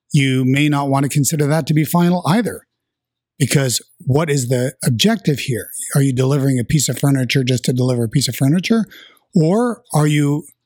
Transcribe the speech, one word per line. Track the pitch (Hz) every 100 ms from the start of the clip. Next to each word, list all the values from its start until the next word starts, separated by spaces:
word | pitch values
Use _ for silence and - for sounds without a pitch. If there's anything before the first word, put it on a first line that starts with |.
| _
you | 147 135 127
may | 131 139 147
not | 143 143
want | 135
to | 139
consider | 147 131 156 143
that | 160 139
to |
be | 156
final | 151 175 175 180 156
either. | 202 208 92 _ _ _ _ _ _ _ -
Because | 135 147 135 - - _
what | - 131 160
is | 143 123
the | 127 127 -
objective | - 113 202 226 - 135
here? | - 113 - - -
Are | 147
you | 139
delivering | 127 131 143 139 127
a |
piece | 113 156 127
of | 123
furniture | 143 139 123 143
just | 123 123
to | -
deliver | 127 127 123
a | 113
piece | 143 127
of | 113
furniture? | 135 170 170 226 208 - - _ _
Or | 185 156 202 240 214 -
are | 156 151
you | 147 143 147 - _